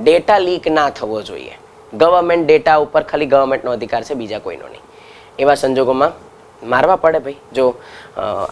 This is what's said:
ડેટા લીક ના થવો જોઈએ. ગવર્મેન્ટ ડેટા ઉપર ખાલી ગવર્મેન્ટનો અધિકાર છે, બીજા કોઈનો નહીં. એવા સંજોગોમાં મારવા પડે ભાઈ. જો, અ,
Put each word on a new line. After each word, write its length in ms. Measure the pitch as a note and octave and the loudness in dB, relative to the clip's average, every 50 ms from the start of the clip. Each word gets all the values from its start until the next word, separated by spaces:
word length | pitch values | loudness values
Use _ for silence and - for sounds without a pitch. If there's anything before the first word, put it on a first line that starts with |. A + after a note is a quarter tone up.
| A2 | 2
ડેટા 340 | C#3+ E3 - - - G#3 G3 | 4 4 4 4 2 2 2
લીક 300 | F#3 F3+ F3+ F3 - E3+ | 2 0 -2 -2 -2 -2
ના 220 | D#3 D#3 D3 C#3 | 0 0 0 -2
થવો 320 | - - A#2+ G#2+ A2 G#2+ | -4 -6 -8 -6 -6 -8
જોઈએ. 360 | G2+ G2 F#2 C#2 C2 - - - - - - - - - - | -8 -10 -14 -14 -14 -16 -18 -20 -20 -20 -20 -20 -20 -16 0
ગવર્મેન્ટ 540 | G#2+ D#3+ E3+ F3+ F3+ E3+ E3+ E3+ F3 D#3+ D3 | 2 4 4 4 4 2 2 0 0 4 4
ડેટા 280 | D#3 D3 - D#3+ D#3 | 4 4 4 4 2
ઉપર 280 | D3+ D3 D3 - D#3 D3+ | 2 2 0 -2 -2 -2
ખાલી 220 | - - D3 D3+ | -2 -4 -4 -2
ગવર્મેન્ટનો 460 | C3+ C#3 C#3 C3+ C3 C3+ B2+ - B2+ | 2 2 2 2 2 -2 -4 -4 -4
અધિકાર 320 | A#2+ A2 A#2 G#2+ A#2 A#2 A2 | -6 -6 -6 -4 -6 -6 -6
છે, 100 | - D3 | -6 -8
બીજા 260 | B2 A2+ G2+ G#2+ G#2 | -8 -8 -8 -10 -10
કોઈનો 280 | - F#2+ E2+ C2+ - B1+ | -10 -10 -12 -12 -16 -18
નહીં. 120 | - - - - - - - - - - - - - - | -20 -20 -20 -20 -20 -20 -20 -20 -20 -20 -20 -20 -6 0
એવા 160 | C3+ C#3+ C#3+ | 2 2 2
સંજોગોમાં 560 | C3+ - C3+ C3 A#2+ A#2 B2 C3 C3 C#3+ E3 E3+ - - - - - - - - - - A#2 | 2 0 -2 0 0 0 0 2 0 0 -2 -2 -6 -20 -20 -20 -20 -20 -20 -20 -18 -8 -2
મારવા 260 | B2+ C3 C#3+ E3+ F#3+ | 0 0 2 2 2
પડે 240 | F3+ D#3+ E3 D#3+ D#3 | 2 2 0 0 0
ભાઈ. 160 | B2+ C#3 C#3+ - - - A#2 | -4 -6 -12 -12 -18 -10 -2
જો, 200 | C3 C3 B2+ A#2+ - - - - - - - - - | 0 0 0 0 -4 -14 -20 -20 -20 -20 -16 -10 -8
અ, 40 | G2+ G#2 G2 G2 F#2+ - | -6 -6 -4 -6 -6 -2